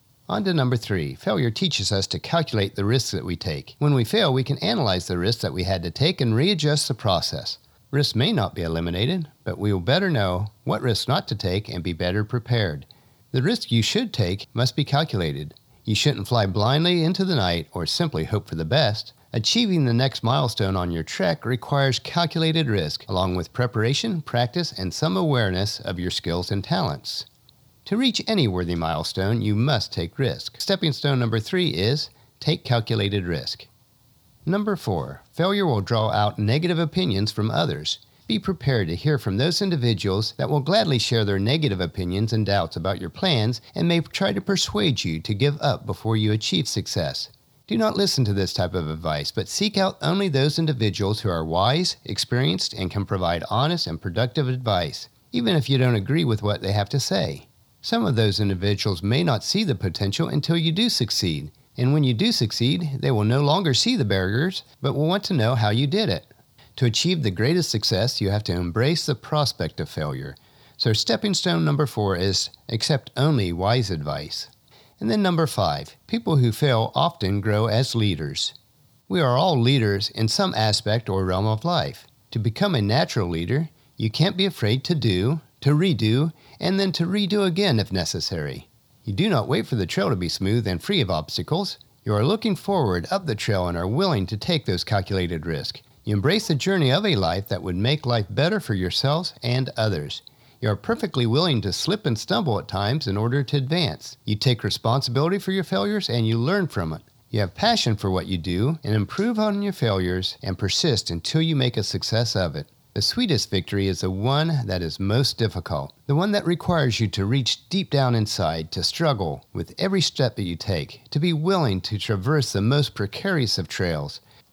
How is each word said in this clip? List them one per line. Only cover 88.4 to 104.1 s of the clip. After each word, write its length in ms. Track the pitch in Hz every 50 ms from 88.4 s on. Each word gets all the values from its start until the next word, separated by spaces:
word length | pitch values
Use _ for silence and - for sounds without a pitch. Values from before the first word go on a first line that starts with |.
| 73 71 65 - - _ _ _ _ _ _ _ -
You 80 | 110
do 160 | 101 95 185 220
not 180 | 180 120 -
wait 220 | - 143 214 185 -
for 80 | 135
the 100 | 107 92
trail 240 | 82 - 190 202 180
to 60 | 117
be 120 | 90 90 80
smooth 380 | - - 95 95 110 120 104
and 160 | 98 90 85
free 180 | - - 202 175
of 100 | 120 90
obstacles. 680 | 87 78 76 - - - 82 - - 185 294 - - - - _ _ _ -
You 80 | 104 104
are 100 | 104 113
looking 320 | 156 214 214 - 226 190
forward 500 | - - 196 202 180 131 101 90 87 82 -
up 180 | 185 196 185
the 100 | 147 107
trail 320 | - - - 101 92 90 87
and 100 | 87 85
are 80 | 87
willing 400 | 95 117 160 196 185 143 101 92
to 100 | - 110
take 300 | 104 - - 170 147 -
those 160 | - 92 85
calculated 640 | - - 110 98 92 - 101 95 90 85 87 80 76
risks. 340 | 85 78 71 69 - - - _ _ _ _
You 120 | - 107 104
embrace 340 | 101 95 147 190 220 220 -
the 80 | 160
journey 340 | 123 - 190 196 180 147 127
of 140 | 135 185 214
a 100 | 202 147
life 320 | 98 92 82 87 98 101 -
that 140 | 101 85
would 140 | 82 92 90
make 280 | 92 104 127 156 151 -
life 220 | 123 120 113 101 -
better 300 | - - 147 175 220 196
for 140 | - -
yourselves 640 | 107 90 90 87 - - - 139 147 170 180 - - - -
and 260 | 120 123 131 131 - -
others. 460 | - 110 110 92 78 73 67 - - - - _ _ - - _ -
You 100 | - 107
are 60 | 101
perfectly 480 | - - - 233 226 226 160 - 131 120
willing 360 | 110 117 147 180 180 135 107
to 120 | 92 98
slip 320 | - - - 160 202 208 -
and 140 | 139 113 107
stumble 400 | - - 190 233 190 139 107 90
at 80 | -
times 400 | - - 95 101 107 139 160 -
in 100 | 110 95
order 280 | 104 110 120 127 143 131
to 120 | - 147
advance. 600 | 143 131 135 165 180 160 95 76 - - -